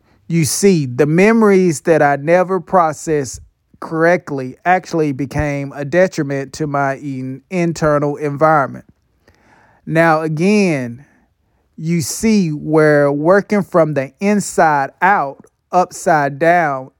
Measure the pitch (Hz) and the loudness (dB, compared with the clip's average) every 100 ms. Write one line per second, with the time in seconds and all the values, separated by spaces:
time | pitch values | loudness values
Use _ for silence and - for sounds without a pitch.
0 | _ _ - 165 147 - 202 170 131 123 | _ _ -4 -2 -2 2 2 2 0 -2
1 | 147 160 214 226 214 190 180 143 175 156 | 0 4 4 4 4 4 2 0 0 2
2 | 143 139 147 180 180 190 - 185 160 151 | 2 0 2 2 2 -4 0 0 0 -2
3 | 170 147 123 - - _ _ - - 160 | -4 -4 -4 -12 -20 _ _ -18 -8 0
4 | 165 175 - 135 127 - 175 185 - 170 | 2 0 -2 -8 -8 -6 -2 -2 -2 -2
5 | 151 131 135 147 151 143 139 143 143 175 | -2 -4 -6 -4 -4 -4 -8 -10 -4 0
6 | 185 - 143 139 131 - 151 139 139 135 | 0 0 -6 -6 -8 -8 -6 -2 -2 -4
7 | 147 131 131 135 - 185 170 156 156 147 | -8 -10 -10 -12 -8 -4 -2 0 0 0
8 | 147 143 147 139 160 156 127 127 - _ | -2 -4 -6 0 2 2 0 -8 -20 _
9 | _ _ _ _ _ _ _ _ - 156 | _ _ _ _ _ _ _ _ -4 2
10 | 165 160 160 156 190 208 185 143 120 120 | 2 2 0 -2 2 2 2 -2 -6 -12
11 | - _ _ _ _ _ _ - 160 170 | -20 _ _ _ _ _ _ -10 -4 -4
12 | - - 226 208 165 147 151 156 156 147 | -4 -2 0 2 0 -4 0 2 4 4
13 | 143 143 160 202 - 208 - 175 156 143 | 2 0 2 2 2 -2 0 0 2 0
14 | 135 - 202 208 - - 160 143 139 - | -6 -4 -2 0 -2 2 2 2 -2 0
15 | 180 196 139 - - _ - 180 180 - | 0 0 -2 -10 -20 _ -4 -2 -2 -2
16 | 190 156 143 143 165 175 151 135 131 | 0 2 0 0 2 2 0 -4 -12